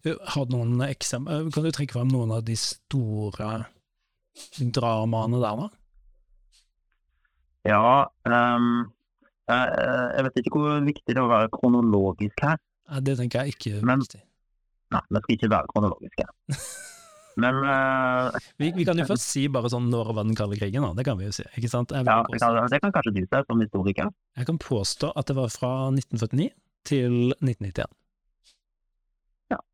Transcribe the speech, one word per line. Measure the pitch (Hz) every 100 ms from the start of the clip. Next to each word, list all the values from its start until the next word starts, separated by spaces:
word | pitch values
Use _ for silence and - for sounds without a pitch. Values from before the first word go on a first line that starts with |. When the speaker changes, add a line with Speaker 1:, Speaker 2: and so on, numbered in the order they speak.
Speaker 1:
Eh, | 156 -
har | - -
du | 131
noen | 123 117 123
eksem-, | 139 139 - 120 139
eh, | 147 160
kan | 151
du | 160
trekke | 156 143 123
frem | 123
noen | 131 113
av | 110
de | 113
store | 113 - - _ 139 113 107 107 - 107 110 113 _ _ _ _ _ _ - - -
dramaene | 123 117 120 113 110 113 110 120
der, | 113 110
da? | 208 _ _ _ - _ _ _ _ _ _ _ _ _ _ _ _ _ _ _
Speaker 2:
Ja, | 107 104 113 135 - _
ehm, | - 120 120 120 120 120 117 _ _ _ _ _ -
eh, |
eh, | 120 127 - - 127 123
jeg | - 135
vet | 127
ikke | 120 156
hvor | 147 147
viktig | 143 143 -
det | 120
er |
å | 123
være | 113 110
kronologisk | - 123 120 117 104 98 92 104 -
her. | 139 160 _ _ _
Speaker 1:
Nei, | 139
det | 135 135
tenker | 123 120 139
jeg | -
ikke | - 104
er | 113
Speaker 2:
Men | 131
Speaker 1:
viktig. | 127 - _ _ _ _ _ _ _
Speaker 2:
nei, | -
vi | - 117
skal | - 113
ikke | 113
være | 104 78
kronologiske. | - 104 - - - - - -
Speaker 1:
<laughs> | 139 - - - - - - - -
Speaker 2:
Men, | 123 131
eh, | 139 135 135 131 131 127 127 - - _
Speaker 1:
Vi, | 151
vi | 180
kan | 165 170
jo | 147
først | 123
si | - - 139
bare | 131 117
sånn, | 120 120
når | 120 110
var | 110 107
den | 110
kalde | 104 104
krigen, | 104 113
da? | 135
Det | 87 131
kan | 104
vi | 98
jo |
si, | - - -
ikke | 117
sant? | 120 120
Jeg | 135
vil | 123
Speaker 2:
Ja, | 110
Speaker 1:
påstå | 113
Speaker 2:
det | 117 117 117
kan, | 120
det | 139
kan | 202
kanskje | 185 127
du | 101
si, | 95 131
som | 139 113
historiker. | 107 98 95 98 202 190 _
Speaker 1:
Jeg | - 123
kan | 160
påstå | - 120 98 - 143
at | 151 135
det | 135
var | 123
fra | - 127 131 131
nitten | 135 - 117
førtini | 110 131 208 _ _ _ -
til | 143 123 120 120 131
nitten | 135 120
nittién. | 101 - - _ _ _ _ _ _ _ _ _ _ _ _ _ _ _ _
Speaker 2:
Ja. | - -